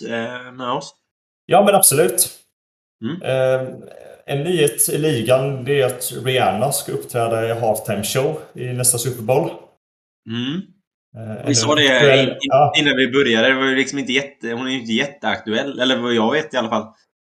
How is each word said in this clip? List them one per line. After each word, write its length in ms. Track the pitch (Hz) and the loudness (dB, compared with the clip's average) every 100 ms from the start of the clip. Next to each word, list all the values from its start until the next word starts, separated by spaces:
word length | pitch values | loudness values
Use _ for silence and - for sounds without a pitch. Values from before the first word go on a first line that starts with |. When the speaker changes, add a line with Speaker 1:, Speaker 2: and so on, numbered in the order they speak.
| 117 | -8
Speaker 1:
eh, 440 | 117 120 123 127 | -6 -6 -10 -14
med 180 | 127 123 | -10 -4
oss? 240 | 143 - _ _ _ _ _ - | -4 -6 _ _ _ _ _ 2
Speaker 2:
Ja, 180 | 175 | 4
men 100 | 202 | 6
absolut. 560 | 196 - 135 180 - - - _ _ _ _ _ _ | 4 4 4 2 0 -6 -8 _ _ _ _ _ _
Speaker 1:
Mm. 180 | 110 185 | -12 -8
Speaker 2:
Eh, 520 | - 131 131 131 127 123 - - - - - | -4 0 0 0 -4 -12 -20 -20 -20 -20 -8
en 180 | 143 | -4
nyhet 440 | 165 170 143 - - | -2 2 2 0 -2
i 100 | 147 | 0
ligan, 680 | 156 127 110 131 143 135 | 0 0 2 2 2 -4
det 160 | 120 143 | -2 0
är 60 | 123 | 0
att 260 | - - 127 | -2 -10 -6
Rihanna 480 | 127 127 101 104 - | -2 0 0 0 -2
ska 200 | - - | -2 -6
uppträda 560 | 107 - 120 113 113 113 | -8 -4 -4 -2 0 -2
i 120 | 113 | 0
halftime 420 | 113 110 - 101 | 0 -2 -4 -6
show 360 | 104 131 147 156 - | -2 -2 -2 -4 -12
i 100 | - 127 | -12 -8
nästa 260 | 123 123 117 | -2 -2 -2
Super 240 | 127 113 | -4 -4
Bowl. 280 | 110 143 170 - - _ _ _ _ _ 113 | 0 0 0 -8 -18 _ _ _ _ _ -10
Speaker 1:
Mm. 320 | 117 127 175 - _ _ _ _ 117 107 117 | -6 -6 -6 -10 _ _ _ _ -16 -12 -6
Speaker 2:
Eh, 80 | 123 | -2
Speaker 1:
Vi 80 | |
sa 160 | 123 143 | 0 2
Speaker 2:
en 60 | 151 | 4
Speaker 1:
det 200 | 139 127 | 4 6
Speaker 2:
aktuell 220 | 143 135 131 | 6 6 4
Speaker 1:
in-, 20 | |
in-, 60 | - | -2
Speaker 2:
ja. 320 | 139 135 147 151 | 2 4 4 4
Speaker 1:
innan 200 | 147 127 | 2 2
vi 160 | 120 | 2
började. 360 | 135 123 113 127 | 2 4 4 4
Det 60 | |
var 120 | 131 135 | 4 2
ju 100 | 131 | 2
liksom 220 | 131 139 | 0 -4
inte 140 | 123 | -2
jätte-, 400 | 127 - - 117 | -2 -4 -8 -8
hon 140 | 117 127 | -6 -4
är 40 | |
ju 100 | 131 | -6
inte 120 | 113 | -2
jätteaktuell, 880 | 110 143 - 110 95 110 113 143 120 | -2 -2 -4 -4 -4 -2 -4 -4 -2
eller 180 | 127 120 | 0 0
vad 160 | 120 | 0
jag 180 | 113 113 | 2 2
vet 220 | 151 151 | 0 0
i 20 | 127 | -2
alla 120 | 113 | -2
fall. 240 | 113 - _ _ _ | -4 -4 _ _ _